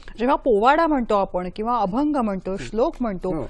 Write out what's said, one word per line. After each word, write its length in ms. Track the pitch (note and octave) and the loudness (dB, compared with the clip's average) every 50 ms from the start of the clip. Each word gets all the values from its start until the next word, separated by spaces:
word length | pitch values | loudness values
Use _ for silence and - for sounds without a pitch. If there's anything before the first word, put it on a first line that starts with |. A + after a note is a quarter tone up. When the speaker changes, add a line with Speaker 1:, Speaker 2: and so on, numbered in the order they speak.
| - - - - | -16 -16 -6 -2
Speaker 1:
जेव्हा 160 | A3+ B3 D4 | 0 0 0
पोवाडा 520 | D#4+ - C#4+ A3+ G3 G#3+ B3 C#4+ D#4+ E4 D#4+ | 2 2 2 2 4 6 6 6 6 4 2
म्हणतो 280 | D4+ C4+ A#3+ - G#3+ | 2 0 0 0 0
आपण 340 | G3+ G3 F#3 - F3+ F3+ F3+ F3+ | 0 0 0 -2 -6 -6 -6 -6
किंवा 220 | - G#3+ A3+ B3 A#3+ | -6 -4 -2 0 0
अभंग 380 | G3+ F#3+ F3+ B3 D4 D4+ D4 | 0 0 0 0 0 0 0
म्हणतो, 420 | C#4+ A#3 G#3+ G3 F#3+ - F#3+ F#3+ G3 | 0 0 -2 -2 -4 -4 -6 -6 -6
श्लोक 380 | C3+ A#2+ - G#3+ B3 E4+ D#4 - | -6 -6 0 0 0 0 0 -2
म्हणतो, 360 | B3 A3+ G3 F3 - F#3 E3 | -4 -4 -4 -4 -4 -4 -4
Speaker 2:
हो. 80 | D#3 A#2+ | -4 -4